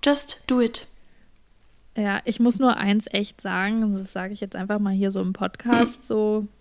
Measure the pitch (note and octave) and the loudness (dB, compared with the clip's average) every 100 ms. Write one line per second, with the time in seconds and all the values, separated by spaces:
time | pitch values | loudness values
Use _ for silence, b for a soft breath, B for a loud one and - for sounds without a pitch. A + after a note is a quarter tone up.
0 | - C#4+ - - - B3+ A#3 A#3+ - - | 2 2 -2 -10 -2 2 2 -2 -14 -20
1 | - - _ _ _ _ _ _ - - | -20 -20 _ _ _ _ _ _ -14 -4
2 | G#3 G3+ - A3 A#3 A#3+ B3+ A#3 G3+ G#3 | -2 -2 -2 2 2 4 2 2 2 2
3 | - - G#3 - G3 F#3 G3 A3+ A3 G3 | 2 -4 -4 -6 -4 -2 0 0 0 -2
4 | F#3+ F#3+ F#3 G3+ G3 F#3+ F#3+ G#3 G3+ F#3+ | -4 -8 -8 -8 -8 -6 -2 0 0 2
5 | G3 G3 F#3 F#3+ F#3+ - A#3+ A#3 A#3 - | 0 0 -2 -2 -6 -6 2 4 2 -2
6 | - A3 G#3+ G#3+ G#3 _ | -4 0 2 0 -4 _